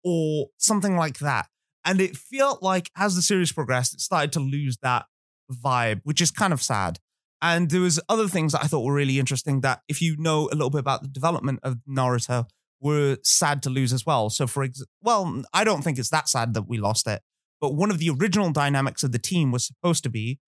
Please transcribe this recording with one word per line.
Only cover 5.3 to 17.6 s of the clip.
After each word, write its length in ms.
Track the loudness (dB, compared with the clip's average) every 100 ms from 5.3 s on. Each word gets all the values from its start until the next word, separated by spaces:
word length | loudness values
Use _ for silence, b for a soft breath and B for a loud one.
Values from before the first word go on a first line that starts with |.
| _ _
vibe, 500 | -6 0 2 2 -2
which 180 | -2 0
is 100 | 0
kind 220 | 2 0
of 80 | 0
sad. 380 | 0 0 -2 -6 _ _ _ _
And 300 | 0 2 2
there 100 | 2
was 180 | 2 0 0
other 200 | 0 2
things 240 | 0 0
that 100 | 0
I 40 | 0
thought 160 | 0 0
were 80 |
really 260 | 0 2 0
interesting 420 | 0 -2 -2 0
that 200 | 0 -2 -4
if 140 | -2
you 140 | -2 0
know 300 | 0 0 0
a 40 | 0
little 140 | 0
bit 100 | 0
about 220 | -2 -4
the 60 | -4
development 500 | -2 -2 0 -4 -4
of 140 | -6 -8 -6
Naruto, 560 | -2 0 0 0 -2 -4 _ _ _
were 380 | -2 2 2 0
sad 380 | 2 4 2 0
to 60 | -2
lose 240 | 0 0
as 120 | 0 0
well. 220 | 0 0
So 160 | 0 -2
for 160 | -2
ex-, 200 | -4 -6 -18 _
well, 400 | 0 2 0 -6 -2
I 100 | 0
don't 200 | 2 2
think 160 | 0 -2
it's 100 | 0
that 180 | -2 0
sad 240 | 0 0 -2
that 80 | -2
we 100 | -2
lost 260 | 0 0 -2
it, 140 | -4 _ _ _
but 160 | _